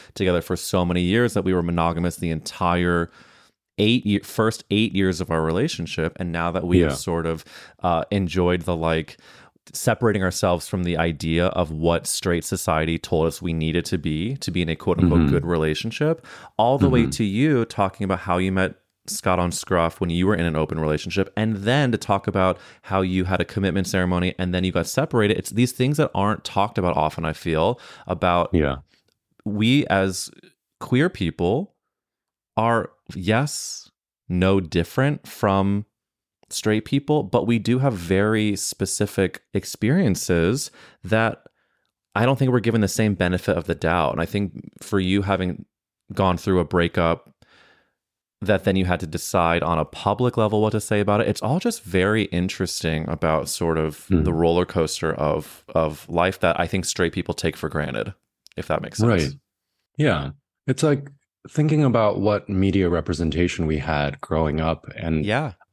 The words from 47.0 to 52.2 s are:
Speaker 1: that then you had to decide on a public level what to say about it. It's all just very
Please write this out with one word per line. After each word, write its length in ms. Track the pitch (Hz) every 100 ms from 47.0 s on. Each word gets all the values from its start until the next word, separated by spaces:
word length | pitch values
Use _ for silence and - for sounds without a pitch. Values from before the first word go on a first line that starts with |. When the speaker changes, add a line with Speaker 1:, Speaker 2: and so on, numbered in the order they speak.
| 85 82 - _ _ _ _ _ _ _ _ _ _ - 95
Speaker 1:
that 180 | 98
then 120 | - 95
you 80 |
had 160 | 90 85
to 60 | 80
decide 560 | 85 - 95 82 85
on 160 | 76 82
a 60 |
public 520 | 78 - 101 104 123 117
level 240 | 107 107
what 80 | 107
to 80 | 107
say 200 | - 104
about 200 | 104 104
it. 80 | -
It's 140 | 104
all 160 | 110 160
just 240 | 240 226
very 420 | - 92 95 110